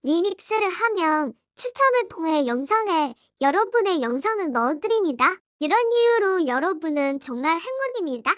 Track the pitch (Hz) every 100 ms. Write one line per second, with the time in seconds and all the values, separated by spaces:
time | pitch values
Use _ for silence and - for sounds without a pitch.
0 | - 330 392 - - 427 403 349 466 392
1 | 320 311 285 - _ - 494 494 539 494
2 | 466 - 320 311 262 240 277 427 427 330
3 | 285 - _ _ 277 349 453 466 403 339
4 | 240 247 403 440 339 240 233 294 440 453
5 | 359 240 269 370 _ _ 294 427 466 480
6 | 466 466 403 370 294 247 330 320 320 294
7 | 277 277 269 247 285 330 427 523 539 480
8 | 330 247 233